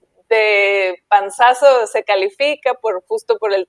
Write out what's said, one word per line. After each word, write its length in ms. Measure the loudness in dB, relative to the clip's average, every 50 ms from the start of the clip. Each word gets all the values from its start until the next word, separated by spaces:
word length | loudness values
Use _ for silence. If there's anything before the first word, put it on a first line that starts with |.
| _ _ _ _ _ -2
de 720 | 0 0 2 2 0 0 0 0 0 -2 -2 -4 -6 -8 _ 0
panzazo 800 | 0 0 0 -2 -2 2 2 2 4 4 4 4 4 4 0 -2
se 160 | -4 -4 -2
califica 720 | -2 -2 -2 -2 -4 -4 -4 -4 -4 -4 -4 -4 -6 -6
por, 280 | -4 -6 -6 -6 -6 -8 -8
justo 320 | -8 -6 -4 -4 -4 -2
por 120 | -2 -2 -2
el 120 | -2 -4